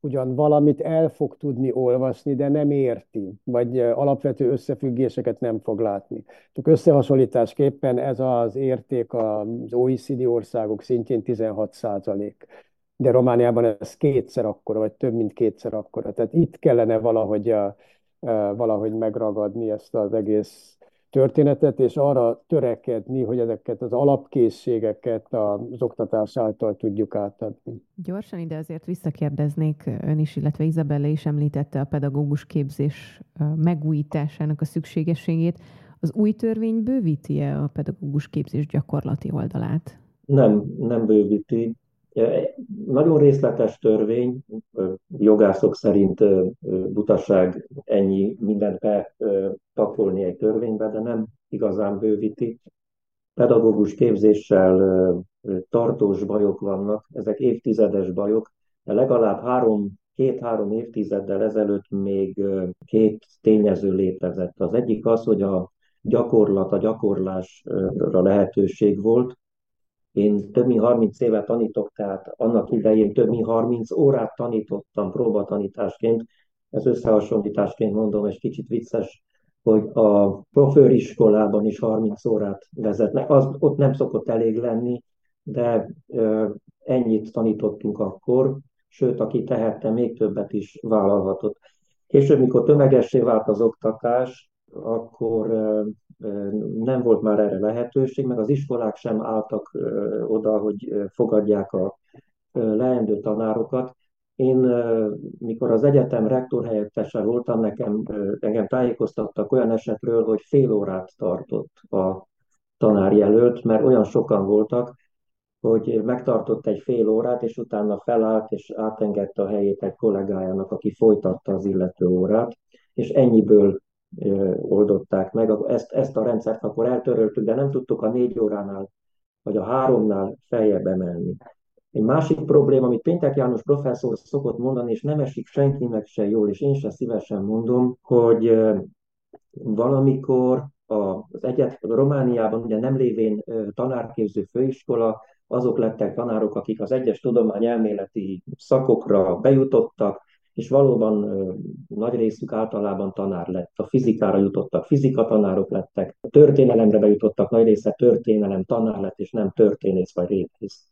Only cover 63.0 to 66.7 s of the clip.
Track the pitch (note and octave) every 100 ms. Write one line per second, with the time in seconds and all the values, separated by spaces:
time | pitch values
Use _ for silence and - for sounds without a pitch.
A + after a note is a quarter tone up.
63 | A2 G#2+ _ _ - G#2+ G#2 F#2 G2 F#2+
64 | F#2+ - F2+ F2+ F2+ _ F2+ A2+ B2 G#2+
65 | A#2 A2+ A#2 G2+ G2 F#2+ F2+ _ _ _
66 | - A#2+ A#2 A#2 G#2 G2 F#2+